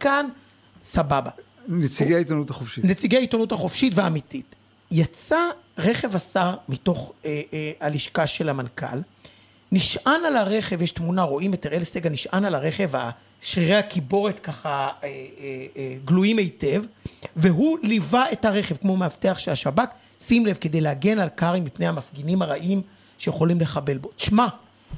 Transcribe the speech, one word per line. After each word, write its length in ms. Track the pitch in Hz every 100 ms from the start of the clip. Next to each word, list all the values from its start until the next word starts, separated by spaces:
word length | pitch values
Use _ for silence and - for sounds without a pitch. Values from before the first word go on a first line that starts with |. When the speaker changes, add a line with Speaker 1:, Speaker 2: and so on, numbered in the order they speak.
Speaker 1:
כאן, 260 | 285 285 285 - - _ _ -
סבבה. 480 | - - 147 143 127 - - _ 254
Speaker 2:
נציגי 460 | 175 143 - 147
העיתונות 360 | 170 156 156 143
החופשית. 340 | 135 117 -
Speaker 1:
נציגי 320 | 180 190 226 247
העיתונות 360 | 254 226 226
החופשית 400 | 208 180 - 262 180
והאמיתית. 580 | 190 156 - 135 - - _ _ _
יצא 480 | 165 160 - - 311 349 - - -
רכב 380 | 170 233 247 190
השר 380 | - 196 180 185 -
מתוך, 440 | 135 - 175 - -
אה, 160 | 156 151 -
אה, 200 | 156 151 -
הלשכה 460 | 151 147 - - 156
של 220 | - 151
המנכ״ל, 380 | 139 123 - 123 123 175 _ - - _ _ _
נשען 520 | 190 - - - 311 339
על 100 | 262
הרכב, 460 | 190 214 - 175
יש 80 | 170
תמונה, 300 | - 165 185
רואים 320 | 170 139 190
את 120 | 185 147
אראל 160 | 156
סגל 280 | 170 185 170
נשען 340 | 143 - 185
על 100 | 202
הרכב, 420 | 151 151 147 190 135
ה-, 140 | 120 120 _ _
שרירי 340 | - - 165 208
הקיבורת 640 | 202 185 131 196 208 196
ככה, 300 | - 147 156
אה, 400 | 139 139 - 143
אה, 0 | 135 131 - 139 131 135 -
אה, 200 | 135 131
גלויים 340 | 135 180 196 226
היטב, 440 | 185 - 143 165 214 - - - - -
והוא 420 | 180 165 294 320
ליווה 500 | 226 220 151 240 269
את 120 | 233
הרכב 320 | 220 202 196 156
כמו 200 | 196 185
מאבטח 420 | 175 - 196 180
של 120 | -
השב"כ. 380 | 147 147 147 247 - _ _
שים 260 | - 233 220
לב, 100 | 180
כדי 200 | 165 160
להגן 380 | 156 139 185 214
על 100 | 170
קרעי 320 | - 170 185
מפני 260 | 156 - 170
המפגינים 560 | 165 - 139 147 190
הרעים 400 | 170 143 170 196 190 - _ _
שיכולים 420 | - - 165 175
לחבל 380 | 165 - 139 135
בו. 120 | - -
תשמע, 300 | - 208 240 - - _ _